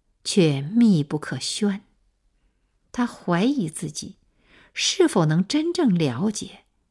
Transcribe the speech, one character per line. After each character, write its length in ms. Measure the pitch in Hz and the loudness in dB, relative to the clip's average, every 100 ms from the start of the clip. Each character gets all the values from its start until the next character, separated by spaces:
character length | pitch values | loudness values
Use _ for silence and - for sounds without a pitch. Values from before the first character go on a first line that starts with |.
| _ _ | _ _
却 380 | - 202 160 139 | -2 2 4 2
密 420 | 143 226 233 165 | 0 4 4 4
不 160 | 139 147 | 2 -4
可 200 | - 131 | -6 -8
宣。 440 | - - 202 196 _ _ _ _ _ _ _ _ _ _ _ | -8 -4 -2 -4 _ _ _ _ _ _ _ _ _ _ _
他 140 | - 240 | -6 -6
怀 380 | - - 170 | -6 -2 0
疑 260 | 233 294 160 | 0 0 -4
自 220 | - 156 | -6 -10
己 260 | 151 - - _ _ _ _ _ | -10 -14 -18 _ _ _ _ _
是 340 | - - - 339 | -6 -4 2 2
否 180 | 196 156 | 2 2
能 220 | 160 190 | 2 0
真 240 | 302 330 | 0 -2
正 220 | 349 269 | 0 2
了 380 | 175 147 120 214 | 2 0 -2 -4
解 340 | 214 - - _ _ _ | -4 -10 -18 _ _ _